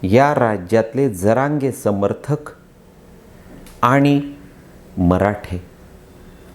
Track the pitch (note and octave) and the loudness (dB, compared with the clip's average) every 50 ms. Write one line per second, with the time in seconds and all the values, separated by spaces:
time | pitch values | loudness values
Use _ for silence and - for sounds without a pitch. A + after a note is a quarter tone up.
0 | - B2+ G2+ B2 C#3 C#3+ D3 C#3 B2+ A2+ G#2+ G2 F2 F2 G#2+ A2+ A2+ A2+ - C3 | 0 4 4 4 4 4 2 2 2 0 0 -2 -4 0 0 0 0 0 -2 -2
1 | C#3 C3+ G#2 F2 F#2 G#2 A2+ A#2+ C3+ D3 D3+ D3 C3+ C3+ A#2 - - G#2+ G#2 G2 | -2 -2 -2 -2 0 0 2 2 0 -2 -2 -2 -2 -4 -6 -4 -4 -4 -2 0
2 | G2 G2+ G#2+ - - - D3 - - - - - - - - - - - - - | -2 -2 -2 -4 -4 -6 -6 -6 -6 -16 -20 -20 -20 -20 -20 -20 -20 -20 -20 -20
3 | - - - - - - - - - - - - - - - - - A#2+ C3 C#3 | -20 -20 -20 -20 -20 -20 -20 -20 -20 -20 -20 -20 -20 -20 -6 -2 0 2 2 4
4 | C#3 C#3+ C#3+ C#3+ C#3+ - - - - - - - - - - - - - - - | 4 4 2 0 -2 -4 -12 -18 -20 -20 -20 -20 -20 -20 -20 -20 -20 -16 -6 0
5 | F#2 F2 F2+ F#2 F#2+ G2+ G#2 - - - F#2 F2+ F2 - - - - - - - | 2 2 4 4 2 0 0 -2 -8 -12 -12 -12 -12 -16 -20 -20 -20 -20 -20 -20
6 | - - - - - - - - - - | -20 -20 -20 -20 -20 -20 -20 -20 -20 -20